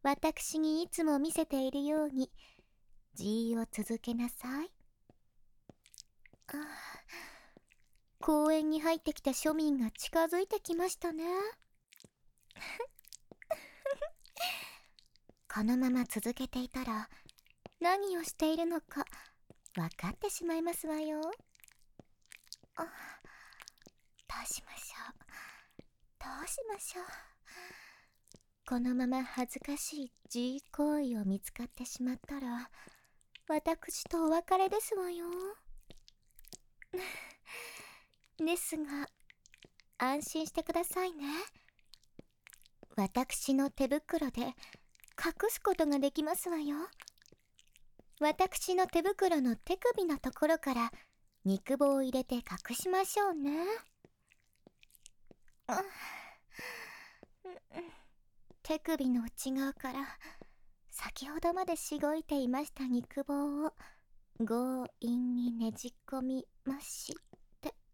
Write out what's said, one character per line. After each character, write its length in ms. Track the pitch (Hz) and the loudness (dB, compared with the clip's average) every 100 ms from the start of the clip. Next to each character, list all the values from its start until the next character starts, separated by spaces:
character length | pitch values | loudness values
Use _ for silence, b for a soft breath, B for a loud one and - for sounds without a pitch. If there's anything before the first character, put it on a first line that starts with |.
私 560 | 277 285 311 - - 311 | 2 4 2 0 -2 2
に 240 | 311 311 | 2 2
い 60 | 349 | 0
つ 140 | - | 2
も 160 | 311 285 | 4 4
見 140 | 311 | 4
せ 120 | 330 | 2
て 180 | 311 269 | 2 2
い 80 | 262 | 2
る 120 | 285 | 0
よ 200 | 285 311 | 2 2
う 40 | 302 | 2
に、 220 | 262 262 b b b b b _ - _ - | 0 -2 b b b b b _ -20 _ -6
自 120 | 185 | -2
慰 320 | 226 226 226 | 0 2 0
を 40 | 226 | -2
続 300 | - 208 226 | -4 -2 -2
け 140 | - | -2
な 160 | 240 240 | -2 -2
さ 340 | - 247 277 | -4 -6 -4
い。 80 | 339 _ - _ _ _ _ _ - _ - - _ - - _ - - - | -4 _ -20 _ _ _ _ _ -20 _ -20 -20 _ -20 -20 _ -20 -20 -10
あ、 60 | 294 302 B B B B 349 B B B B _ _ _ _ _ _ | -8 -8 B B B B -14 B B B B _ _ _ _ _ _
公 300 | - 302 302 | 4 6 8
園 180 | 311 311 | 6 4
に 100 | 311 | 2
入 160 | 320 330 | 2 2
っ 20 | |
て 140 | - | 0
き 80 | - | 0
た 100 | 277 | -2
庶 220 | 254 311 | 2 2
民 240 | 311 302 277 | 4 2 2
が 140 | 220 | 0
近 340 | - - 330 | -2 0 2
づ 140 | 330 349 | 4 2
い 80 | 392 | 0
て 140 | 415 | -2
き 140 | - | -2
ま 120 | 339 359 | 0 0
し 100 | - | 0
た 140 | 349 | -4
ね。 140 | 311 330 370 415 - _ _ _ - - _ _ _ _ | -2 -2 0 -2 -8 _ _ _ -20 -20 _ _ _ _
<laughs> 340 | - - - 494 - - - - - - - - - 539 554 640 - - - 719 B B B B B _ _ - _ _ | -14 -12 -8 -8 -10 -20 -20 -20 -20 -8 -8 -8 -6 -4 -2 -4 -8 -20 -6 -4 B B B B B _ _ -20 _ _
こ 160 | 214 | 0
の 140 | 214 254 | 4 6
ま 120 | 254 | 6
ま 140 | 254 | 4
続 300 | 240 220 226 | 2 0 -2
け 160 | 247 262 | -2 -2
て 120 | 254 | -2
い 60 | 247 | -4
た 160 | 262 | -4
ら、 260 | 247 214 220 B B B _ _ - _ | -2 -4 -6 B B B _ _ -20 _
何 380 | 339 381 403 349 | 4 4 2 -2
を 80 | |
し 100 | 320 | -2
て 180 | - 311 | 2 4
い 40 | 320 | 4
る 80 | |
の 160 | 339 330 | 2 0
か、 240 | - 285 - B B B _ - - | -4 -6 -6 B B B _ -20 -8
分 140 | - 165 | -4 -4
か 140 | - 175 | -2 -6
っ 60 | |
て 140 | - 415 | -2 -4
し 140 | - | -2
ま 120 | 339 | 0
い 60 | 330 | 0
ま 120 | 339 | 0
す 120 | 339 | -2
わ 140 | 320 311 | -2 -2
よ。 220 | 311 302 320 440 - _ - _ - - - _ _ - - - - | 0 -2 -4 -6 -14 _ -20 _ -20 -20 -20 _ _ -20 -16 -18 -12
あ、 80 | - | -8
ど 60 | 339 B B B B B B B B B - _ _ - - - | -8 B B B B B B B B B -20 _ _ -20 -10 -6
う 20 | |
し 160 | - - | -4 -6
ま 120 | - | -8
し 160 | - - | -14 -14
ょ 40 | - - | -12 -14
う。 20 | - - B B B B B - _ _ _ | -16 -20 B B B B B -20 _ _ _
ど 80 | 262 269 | -10 -8
う 40 | 330 | -6
し 140 | - 453 | -6 -4
ま 100 | 403 | -6
し 220 | - 359 | -6 -8
ょ 20 | |
う。 40 | 370 B B _ B 370 359 B B B B B _ - _ _ - | -10 B B _ B -16 -16 B B B B B _ -20 _ _ -2
こ 140 | 247 | 0
の 120 | 247 | 2
ま 120 | 254 247 | 2 2
ま 160 | 262 | 2
恥 300 | 254 - 247 | 0 -2 -2
ず 80 | - | -4
か 160 | - 285 | -6 -4
し 300 | - 302 254 | -4 -6 -8
い 60 | _ | _
自 140 | - 240 | -6 -2
慰 220 | 247 269 - | 0 -2 -6
行 260 | - 294 294 | 0 2 4
為 200 | 269 226 | 2 0
を 20 | |
見 160 | 196 196 | 2 0
つ 140 | - | -2
か 100 | - | -8
っ 60 | 240 | -10
て 160 | - | -8
し 180 | 247 - | -10 -2
ま 80 | 254 | -2
っ 40 | 254 | -2
た 200 | - 285 | -6 -6
ら、 320 | 254 240 254 B B B B B _ - - | -4 -4 -8 B B B B B _ -18 0
私 560 | 302 320 330 - - - | 2 2 -2 -4 -8 -2
と 160 | 339 | 2
お 40 | 320 | 4
別 280 | 330 339 370 | 4 6 4
れ 100 | 381 | 6
で 140 | 415 | 2
す 120 | - | 0
わ 140 | 403 359 | -2 -2
よ。 220 | 349 349 349 381 427 - - - - - _ _ - - - _ _ - 359 381 B B B B B B B B B B _ _ - | -4 -4 -4 -6 -8 -16 -16 -16 -20 -20 _ _ -20 -18 -18 _ _ -8 -6 -6 B B B B B B B B B B _ _ -2
で 200 | 320 339 | 0 2
す 180 | - | 0
が、 340 | 311 294 285 285 _ - - _ - - _ _ - | -4 -2 -4 -6 _ -20 -20 _ -20 -20 _ _ -2
安 220 | 247 285 | 0 0
心 240 | 302 311 311 | -2 -4 -2
し 40 | |
て 120 | - | -2
く 100 | 320 | 0
だ 100 | 339 | 0
さ 220 | 339 370 | 0 0
い 80 | 370 | -2
ね。 320 | 311 285 311 403 b b _ _ - _ - - _ - - - _ - - | -2 -4 -4 -6 b b _ _ -20 _ -20 -20 _ -20 -20 -20 _ -6 0
私 560 | 196 247 262 - - | 2 0 -2 -2 2
の 160 | 269 277 | 4 2
手 180 | - 269 | 2 2
袋 420 | 294 - 330 277 | 2 0 -2 0
で 100 | 233 | -2
隠 120 | 247 - B B B B - - 339 - 427 | -4 -6 B B B B -18 -4 -4 0 0
す 120 | - | 2
こ 120 | - | 2
と 120 | 359 302 | 4 4
が 120 | 285 | 4
で 120 | 277 | 2
き 120 | - | 2
ま 120 | 302 | 0
す 140 | 359 359 | 0 0
わ 80 | 330 | -2
よ。 320 | 294 294 370 - - _ - - _ _ - - - - - - | 0 -2 -6 -12 -20 _ -20 -20 _ _ -20 -20 -20 -20 -20 0
私 560 | 294 302 370 - - | 0 4 2 2 2
の 120 | 370 359 | 4 4
手 140 | 339 | 4
袋 380 | 349 403 381 320 | 4 4 4 6
の 160 | 254 | 4
手 220 | 226 - 370 | 0 -2 2
首 260 | 494 453 | 2 4
の 160 | 349 277 | 2 0
と 120 | 254 | -2
こ 160 | - 302 | 2 4
ろ 120 | 320 | 4
か 140 | 285 | 2
ら 180 | 240 233 B B B _ _ | 0 0 B B B _ _
肉 320 | 190 196 - 269 | 0 2 2 6
棒 180 | 285 | 6
を 60 | 277 | 6
入 100 | 262 | 2
れ 140 | 254 | 0
て 100 | 254 | 0
隠 80 | 247 - 180 - | -2 -2 -10 -6
し 140 | 247 370 | -4 2
ま 160 | 370 | 2
し 160 | 381 415 | 4 2
ょ 80 | 403 | 2
う 60 | |
ね。 300 | 320 277 302 359 453 - _ - _ _ _ _ _ - _ - - - - - - - _ - | 2 0 0 0 -2 -6 _ -20 _ _ _ _ _ -20 _ -20 -20 -20 -20 -20 -20 -20 _ -2
あ、 140 | 311 392 B B B B B B B B B B B B B - - 370 359 _ - 339 B B _ _ - - - | -2 -2 B B B B B B B B B B B B B -20 -18 -16 -16 _ -10 -10 B B _ _ -20 -20 -16
手 160 | - 311 | -2 -2
首 300 | - 311 254 | 0 2 4
の 140 | 247 | 2
内 280 | 233 - 262 | 0 -6 -2
側 220 | 262 269 | 0 0
か 200 | - 262 | -2 -6
ら 260 | 262 277 - B B B B B - - | -6 -8 -10 B B B B B -20 -16
先 400 | - - - 269 | -10 -8 -8 -6
ほ 100 | 311 | 2
ど 140 | 339 | 2
ま 120 | 359 | 2
で 100 | 359 | 0
し 240 | 330 - 302 | 0 -2 0
ご 160 | 294 | 2
い 80 | 311 | 2
て 160 | - 285 | 0 2
い 80 | 247 | 2
ま 180 | 262 | 2
し 80 | 294 | -2
た 140 | - 262 | -4 0
肉 360 | 240 - - | 0 0 -6
棒 420 | 277 285 285 285 | -2 0 0 0
を 100 | 302 - B B B - - - | -2 -4 B B B -20 -20 -4
強 500 | 226 233 254 262 247 _ | 0 2 2 0 -4 _
引 360 | 233 240 247 | 0 2 2
に 160 | 247 240 | 2 0
ね 200 | 233 226 | 2 -2
じ 220 | 214 247 - - | -2 -10 -12 -6
込 140 | 269 | -2
み 260 | 254 262 - - | 0 -2 -4 -8
ま 160 | - 277 | -6 -6
し 340 | - - - - _ - - - | -8 -10 -8 -10 _ -20 -20 -10
て、 140 | 302 - - | -10 -10 -20